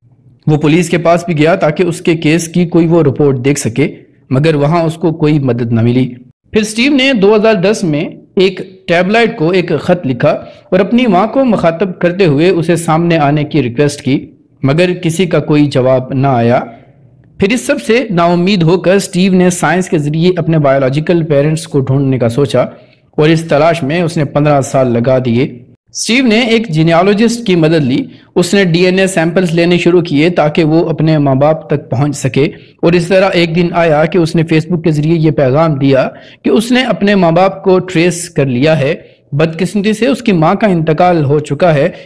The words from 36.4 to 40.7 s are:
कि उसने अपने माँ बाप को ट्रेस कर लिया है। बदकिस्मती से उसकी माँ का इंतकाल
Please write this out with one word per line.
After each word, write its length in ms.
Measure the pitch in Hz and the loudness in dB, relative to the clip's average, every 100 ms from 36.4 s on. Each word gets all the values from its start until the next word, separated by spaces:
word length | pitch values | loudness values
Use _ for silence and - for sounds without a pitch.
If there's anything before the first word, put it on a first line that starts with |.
कि 60 | - | -2
उसने 340 | 226 220 247 | 0 0 0
अपने 300 | 247 190 202 | -2 -2 0
माँ 180 | 202 170 | 2 2
बाप 280 | 165 190 190 | 2 0 0
को 140 | 196 185 | 0 0
ट्रेस 480 | 180 160 175 170 - | 0 0 0 -2 -6
कर 180 | - 135 | -4 -2
लिया 280 | 120 151 | 0 0
है। 200 | 156 139 180 - _ _ | 2 0 -4 -10 _ _
बदकिस्मती 580 | 143 165 160 180 208 202 | -4 -2 -2 -4 -2 -2
से 120 | 208 247 | 0 0
उसकी 260 | 254 - | 0 0
माँ 200 | 180 160 190 | 2 2 0
का 120 | |
इंतकाल 540 | 214 | 0